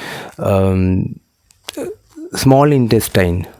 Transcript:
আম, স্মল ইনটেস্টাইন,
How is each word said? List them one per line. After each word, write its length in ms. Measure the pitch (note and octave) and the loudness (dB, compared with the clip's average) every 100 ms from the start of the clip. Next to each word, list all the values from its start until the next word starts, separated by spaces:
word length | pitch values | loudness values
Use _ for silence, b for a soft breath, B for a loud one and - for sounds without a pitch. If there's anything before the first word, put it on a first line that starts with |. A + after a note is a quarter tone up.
| B B B - | B B B -6
আম, 680 | - G2 F#2+ F#2 F#2 F#2 - - _ _ _ _ - D#4 F4+ A4 _ - E4+ - | 0 2 2 2 0 0 -2 -8 _ _ _ _ -16 -10 -10 -12 _ -20 -12 -2
স্মল 380 | C3 C3+ D3 | 2 4 4
ইনটেস্টাইন, 720 | C#3 A2+ A2+ - G2+ F2+ F2+ - | 2 2 0 0 0 0 -2 -6